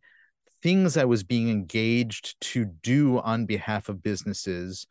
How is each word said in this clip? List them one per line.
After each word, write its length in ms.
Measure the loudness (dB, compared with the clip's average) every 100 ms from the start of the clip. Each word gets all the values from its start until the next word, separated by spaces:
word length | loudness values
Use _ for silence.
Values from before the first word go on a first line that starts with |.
| _ _ _ _ _ _
things 320 | 2 4 4 4
I 80 |
was 220 | 4 2 2
being 240 | 0 2
engaged 880 | 0 -2 0 2 2 0 -6 -12 -12
to 240 | -6 -4
do 560 | -4 -4 2 4 4 2
on 260 | 0 -2 0
behalf 440 | -4 -2 -4 -4
of 120 | -6
businesses 840 | -4 -4 -6 -6 -6 -6 -6 -10 -14